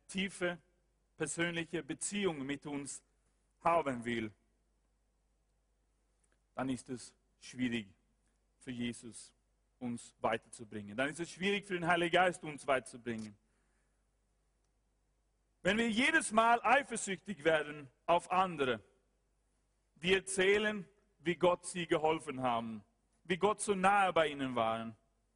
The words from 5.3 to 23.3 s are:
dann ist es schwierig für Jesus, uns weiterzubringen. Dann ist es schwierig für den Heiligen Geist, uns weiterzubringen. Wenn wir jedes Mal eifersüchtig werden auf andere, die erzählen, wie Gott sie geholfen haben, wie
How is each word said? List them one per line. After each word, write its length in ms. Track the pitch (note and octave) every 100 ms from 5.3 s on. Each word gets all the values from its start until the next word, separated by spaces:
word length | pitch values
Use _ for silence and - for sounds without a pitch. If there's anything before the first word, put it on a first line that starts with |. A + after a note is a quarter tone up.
| _ _ _ _ _ _ _ _ _ _ _ _ -
dann 140 | C3
ist 200 | B2 -
es 240 | B2 - _ _ _
schwierig 540 | - B2+ B2+ A#2 G2 _ _ _ _ _ _ _
für 140 | C3+
Jesus, 600 | A#2+ A#2+ A#2 A#2 G2+ - _ _ _ _ -
uns 380 | B2 A#2+ - _
weiterzubringen. 760 | A#2+ A#2 - - G#2+ G#2+ G2+ G#2+
Dann 120 | C#3
ist 100 | D#3+
es 100 | E3+
schwierig 360 | - G3 G3+ G3
für 100 | F3
den 100 | E3
Heiligen 280 | E3+ E3+
Geist, 300 | F3 F#3 E3
uns 220 | D#3 C#3+ -
weiterzubringen. 720 | C3 - B2 A#2+ A2 G#2+ G2+ _ _ _ _ _ _ _ _ _ _ _ _ _ _ _ _ _ _ _ _ _ _
Wenn 160 | F3 G#3+
wir 140 | A#3
jedes 400 | G#3+ D4 D#4+ -
Mal 280 | G#3+ A3+ A#3+
eifersüchtig 800 | G#3+ C4+ C#4 A3+ G3 F#3 - F3+
werden 440 | D#3 D#3 D3 D3+ C#3 _ -
auf 240 | E3+ -
andere, 500 | F#3 F#3+ D#3 C3 A2 - _ _ _ _ _ _ _ _ _ _ _
die 200 | F3 F#3+
erzählen, 720 | - - F#3+ G#3 G#3+ G#3 E3+ _ _ _
wie 140 | D3 -
Gott 300 | F3 F3 -
sie 200 | F3+ E3
geholfen 560 | E3 D#3 D#3+ D3+ C3
haben, 400 | B2+ A#2 A#2 G#2+ - _ _ _
wie 100 | -